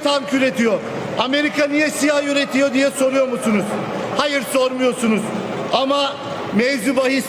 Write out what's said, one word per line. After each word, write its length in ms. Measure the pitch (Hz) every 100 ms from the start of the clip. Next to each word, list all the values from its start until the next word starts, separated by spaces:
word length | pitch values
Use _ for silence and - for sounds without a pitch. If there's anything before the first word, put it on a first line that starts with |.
tank 300 | - 285 269
üretiyor? 440 | 269 262 - 233 190 - - - -
Amerika 480 | 240 285 294 294 294
niye 240 | 294 302
siha 320 | - 285 285
üretiyor?" 500 | 285 285 277 262 277
diye 160 | 240 277
soruyor 380 | 269 262 269 262
musunuz? 360 | 240 233 208 202 208 - - - -
Hayır, 260 | 294 285 233
sormuyorsunuz. 680 | 269 254 254 254 - 226 214 - - - - -
Ama 400 | 226 269 285 277 277 - - -
mevzu 420 | 196 247 277 208 262
bahis 280 | 262 269